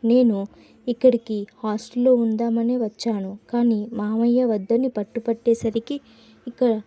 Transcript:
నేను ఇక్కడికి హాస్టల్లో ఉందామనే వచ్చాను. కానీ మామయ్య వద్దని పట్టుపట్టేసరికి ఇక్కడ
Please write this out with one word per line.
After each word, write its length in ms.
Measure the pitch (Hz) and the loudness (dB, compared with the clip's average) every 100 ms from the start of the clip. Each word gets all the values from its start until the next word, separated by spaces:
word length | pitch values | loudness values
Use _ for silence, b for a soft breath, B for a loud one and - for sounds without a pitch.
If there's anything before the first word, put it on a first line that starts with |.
| 226 | 4
నేను 320 | 240 247 202 202 b b b - | 4 4 2 -6 b b b -8
ఇక్కడికి 600 | 240 254 233 - 214 202 _ | 2 4 4 0 -8 -8 _
హాస్టల్లో 540 | 220 214 - 247 247 254 | -6 -6 -6 0 4 4
ఉందామనే 640 | 226 220 233 233 233 254 | 2 -2 -2 -2 -2 -2
వచ్చాను. 540 | 220 _ 233 208 190 202 _ | -4 _ -6 -4 -6 -12 _
కానీ 400 | 233 240 214 214 | 0 2 0 -2
మామయ్య 520 | 226 208 220 233 240 254 | -6 -4 0 2 2 2
వద్దని 440 | 214 190 233 254 | 0 0 0 0
పట్టుపట్టేసరికి 1040 | 233 208 - 220 226 - 226 226 220 226 285 b b b b - | -4 -8 -8 -6 -4 0 0 0 -4 -6 -12 b b b b -18
ఇక్కడ 240 | - 247 220 | -2 0 0